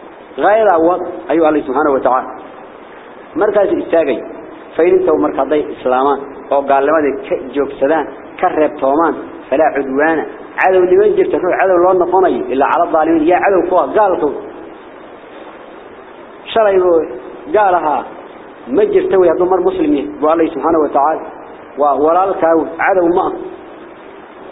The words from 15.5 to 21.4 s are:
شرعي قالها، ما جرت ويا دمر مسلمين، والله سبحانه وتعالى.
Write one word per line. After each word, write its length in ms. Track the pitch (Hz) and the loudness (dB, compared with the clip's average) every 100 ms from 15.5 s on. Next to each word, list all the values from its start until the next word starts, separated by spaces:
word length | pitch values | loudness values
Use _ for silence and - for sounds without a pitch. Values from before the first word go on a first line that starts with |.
| - - - - - - - - - - | -20 -20 -20 -20 -20 -20 -20 -20 -20 -4
شرعي 260 | 226 214 190 180 165 147 - - - - 190 | 0 2 4 4 2 0 -8 -14 -16 -2 0
قالها، 480 | 202 175 156 131 - - - - - - 240 | 2 2 0 -4 -6 -14 -20 -20 -20 -18 -4
ما 160 | 302 | 0
جرت 340 | 214 190 185 190 | 2 2 2 2
ويا 140 | 175 156 | 4 2
دمر 220 | 180 185 | 2 2
مسلمين، 580 | 185 180 151 143 - - | 0 0 0 0 -2 -4
والله 240 | 151 165 160 | 0 2 0
سبحانه 320 | - 160 165 | -2 0 0
وتعالى. 360 | 139 143 147 160 - - | 0 0 0 -2 -8 -16